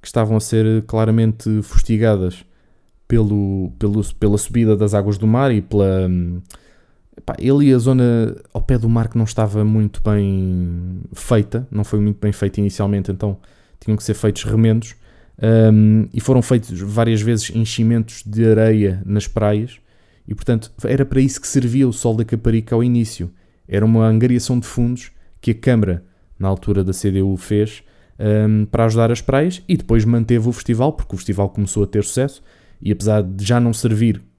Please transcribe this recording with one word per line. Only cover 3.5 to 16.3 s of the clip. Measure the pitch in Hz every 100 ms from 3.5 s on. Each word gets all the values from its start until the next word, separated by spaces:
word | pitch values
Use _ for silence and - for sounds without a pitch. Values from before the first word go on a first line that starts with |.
| 98 92 -
pelo, | 104 104 101 -
pela | 104 101
subida | - 117 110 104
das | 104
águas | 104 98 101
do | 110
mar | 117 139
e | 107
pela, | 95 104 98 95 92
hum, | 90 87 87 - - _ _ _ _ _ - -
pá, | -
ele | 127 143 143
e |
a | 127
zona | 120 131 123 117 110 - -
ao | -
pé | - 123
do | 113
mar | 113 113
que | 120
não | 110
estava | - 110 104
muito | 104 110 104 -
bem | 107 104 98 95 95 90 87 87 90 92 -
feita, | - - 117 104 117 131
não | 104
foi | 104 107
muito | 104 101
bem | 107
feita | 98 101 101
inicialmente, | 101 - 101 101 95
então | 95 104 98 _ _ _ -
tinham | - 107
que |
ser | -
feitos | 107 110 101
remendos, | 104 110 113 110 113 - - _ _ - 113 113 110
hum, | 107 107 110 -
e | 117
foram | 110